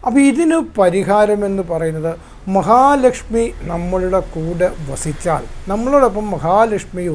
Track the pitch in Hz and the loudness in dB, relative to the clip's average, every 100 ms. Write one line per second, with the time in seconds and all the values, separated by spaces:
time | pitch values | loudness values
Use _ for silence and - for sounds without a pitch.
0 | - 254 277 262 330 330 302 - 190 180 | 0 4 4 4 2 2 -2 2 2 2
1 | 185 208 208 208 202 196 175 165 160 160 | 0 2 2 2 0 -4 -4 -4 -4 -4
2 | 160 165 - - - 190 170 233 269 285 | -6 -8 -14 -16 -2 -2 4 6 6 4
3 | 254 254 - 226 233 - - 170 175 185 | 2 0 -4 -4 -4 -6 -8 -6 -2 -2
4 | 185 185 - 165 160 170 180 170 147 139 | 0 -2 -2 -6 -6 0 -2 -2 -10 -6
5 | 156 143 175 151 139 - - 208 240 285 | -6 -6 -2 -4 -4 -12 -6 -4 2 2
6 | 254 196 214 175 151 196 226 208 - 180 | 2 0 -6 -4 0 2 2 0 -6 -8
7 | 175 | -6